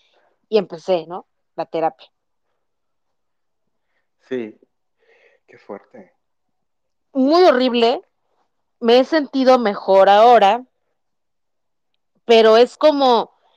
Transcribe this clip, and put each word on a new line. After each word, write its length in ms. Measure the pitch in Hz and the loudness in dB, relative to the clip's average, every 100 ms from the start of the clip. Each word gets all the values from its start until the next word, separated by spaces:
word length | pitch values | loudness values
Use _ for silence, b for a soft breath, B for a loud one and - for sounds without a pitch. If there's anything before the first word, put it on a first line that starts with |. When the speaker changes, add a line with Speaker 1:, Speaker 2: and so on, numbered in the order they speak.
| _ _ _ _ _ | _ _ _ _ _
Speaker 1:
y 100 | 214 | -6
empecé, 480 | 180 165 170 180 160 | -6 -14 -6 -6 -6
¿no? 200 | 185 - _ _ - | -18 -20 _ _ -16
La 100 | 160 | -12
terapia. 460 | 165 156 _ _ _ _ _ _ _ _ _ _ _ _ _ _ _ _ _ _ _ _ _ _ _ _ | -8 -8 _ _ _ _ _ _ _ _ _ _ _ _ _ _ _ _ _ _ _ _ _ _ _ _
Speaker 2:
Sí, 300 | 127 107 - _ _ _ _ _ _ _ _ _ | -12 -12 -18 _ _ _ _ _ _ _ _ _
qué 120 | _ | _
fuerte. 540 | _ - _ 233 185 _ _ _ _ _ _ _ _ _ _ | _ -20 _ -20 -20 _ _ _ _ _ _ _ _ _ _
Speaker 1:
Muy 300 | 269 262 339 | -4 -2 2
horrible, 560 | 359 262 254 240 226 320 _ _ _ _ _ _ _ _ | 2 2 -2 -2 -2 -4 _ _ _ _ _ _ _ _
me 180 | 233 247 | 0 0
he 60 | |
sentido 540 | 254 320 269 269 254 254 | 0 -4 -6 -4 0 0
mejor 500 | 214 196 - 190 190 | 0 -8 -2 2 4
ahora, 560 | 202 240 233 196 233 254 _ _ _ _ _ _ _ _ _ _ _ _ _ _ _ | 4 4 4 2 -2 -8 _ _ _ _ _ _ _ _ _ _ _ _ _ _ _
pero 320 | - 226 220 220 | -2 2 4 4
es 200 | 240 - | 2 0
como, 560 | 302 285 262 233 - _ _ | -2 0 0 0 -4 _ _